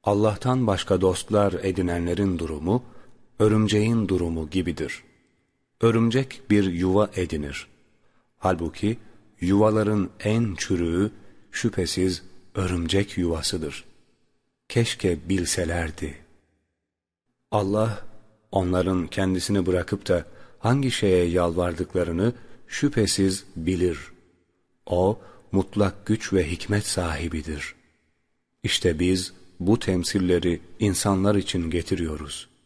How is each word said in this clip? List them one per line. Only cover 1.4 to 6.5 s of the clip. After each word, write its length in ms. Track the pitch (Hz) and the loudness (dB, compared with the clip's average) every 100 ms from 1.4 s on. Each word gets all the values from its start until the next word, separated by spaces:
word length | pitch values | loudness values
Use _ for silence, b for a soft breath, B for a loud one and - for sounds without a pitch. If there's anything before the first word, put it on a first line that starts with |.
| 101 | 2
edinenlerin 840 | 87 95 90 90 85 85 87 98 87 | 0 -2 0 -2 -2 -2 0 0 0
durumu, 460 | 80 76 80 120 B B B B - - | -4 -4 0 0 B B B B -20 2
örümceğin 720 | 107 107 107 107 107 117 98 | 4 4 4 4 2 2 2
durumu 420 | 92 85 82 76 | 0 0 -4 -2
gibidir. 520 | 92 87 78 73 - - _ _ _ _ _ _ _ | -2 -2 -4 -6 -8 -16 _ _ _ _ _ _ _
Örümcek 640 | 113 113 117 127 131 - - | 2 4 2 0 -4 -10 2